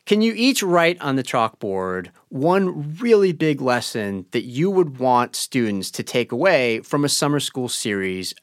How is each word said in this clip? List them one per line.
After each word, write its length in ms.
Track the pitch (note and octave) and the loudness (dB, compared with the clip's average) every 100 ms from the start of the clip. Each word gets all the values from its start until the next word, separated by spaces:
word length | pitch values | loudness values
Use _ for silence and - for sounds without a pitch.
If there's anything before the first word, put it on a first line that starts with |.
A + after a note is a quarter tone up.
| - | 0
can 160 | G#3 | 2
you 140 | A3+ G#3+ | 2 2
each 240 | B3+ C4 | 2 2
write 400 | G3 F3 E3 F3 | 2 4 4 2
on 140 | D3 C3+ | -2 -2
the 80 | |
chalkboard 880 | B2+ B2+ A2+ - G#2 F#2+ F#2 F#2 F2 - _ | 0 0 -2 -2 -6 -4 -4 -4 -8 -14 _
one 680 | C3+ D#3 F#3+ F#3 E3 D3 D#3+ | -2 2 2 0 -4 -8 -4
really 320 | A#3+ G#3 F#3+ | 2 4 4
big 280 | E3 D#3 C#3 | 2 0 0
lesson 680 | B2+ B2 - A#2 G2+ G2 F2+ | 0 0 -2 -4 -4 -6 -4
that 100 | B2 | -6
you 260 | G#2 B2 F#3 | -4 -2 2
would 300 | F#3 D#3+ B2+ | 2 2 0
want 360 | B2+ B2 A#2+ - | 2 2 2 -4
students 540 | - C3 A2 G2+ F#2 | -4 0 0 -2 -4
to 140 | - | -8
take 280 | A2 B2 A#2 | -4 -2 -2
away 500 | A#2+ F#3 D#3 A#2+ A2+ | 0 2 2 2 -2
from 220 | - C#3+ | -2 -2
a 60 | C#3+ | 0
summer 300 | - D3 C#3+ | 0 0 -2
school 300 | - C3+ B2 | -4 -6 -6
series 680 | - A2+ G2+ F#2+ F#2 F2+ - | -6 -4 -2 -4 -6 -8 -10